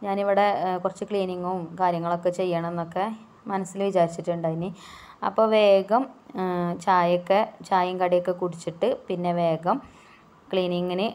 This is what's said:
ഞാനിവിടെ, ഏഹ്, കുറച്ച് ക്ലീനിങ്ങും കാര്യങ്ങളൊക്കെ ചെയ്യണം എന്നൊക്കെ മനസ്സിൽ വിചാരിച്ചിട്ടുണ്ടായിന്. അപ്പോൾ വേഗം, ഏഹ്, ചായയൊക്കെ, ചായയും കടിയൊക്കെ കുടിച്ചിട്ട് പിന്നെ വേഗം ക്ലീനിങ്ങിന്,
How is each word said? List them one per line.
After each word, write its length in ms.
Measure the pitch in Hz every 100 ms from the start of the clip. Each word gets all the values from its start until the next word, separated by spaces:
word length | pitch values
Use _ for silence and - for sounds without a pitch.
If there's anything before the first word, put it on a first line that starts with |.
ഞാനിവിടെ, 440 | 202 202 202 196 208 165
ഏഹ്, 200 | 180 180
കുറച്ച് 260 | 185 - 202
ക്ലീനിങ്ങും 540 | 202 185 180 180 185 165 170
കാര്യങ്ങളൊക്കെ 540 | 180 170 170 175 175
ചെയ്യണം 400 | 175 185 170 170
എന്നൊക്കെ 360 | 170 165 190 208 220 - - 220
മനസ്സിൽ 340 | 196 185 196
വിചാരിച്ചിട്ടുണ്ടായിന്. 880 | 196 185 165 165 160 170 165 160 185 175 - - - - 196
അപ്പോൾ 200 | 202 220
വേഗം, 560 | 220 208 196 190 226 269 - - 196
ഏഹ്, 380 | 185 180 175 175
ചായയൊക്കെ, 600 | - 185 175 175 175 196 226 - -
ചായയും 320 | 190 180 185
കടിയൊക്കെ 320 | 180 180 175
കുടിച്ചിട്ട് 580 | 175 180 165 - 165 226 -
പിന്നെ 280 | - 175 175
വേഗം 440 | 175 170 160 165 262 - - - - _ _ -
ക്ലീനിങ്ങിന്, 580 | 185 180 175 180 180 220